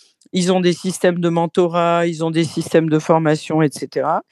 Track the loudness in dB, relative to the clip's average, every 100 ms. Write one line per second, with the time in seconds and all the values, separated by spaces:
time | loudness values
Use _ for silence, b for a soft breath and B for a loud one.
0 | b b b -2 0 2 0 0 -4 -2
1 | 0 0 0 0 0 0 0 2 0 2
2 | 0 -2 -2 -2 -2 -4 0 2 2 0
3 | 2 2 2 0 0 0 0 0 -8 -4
4 | -2 -2 -6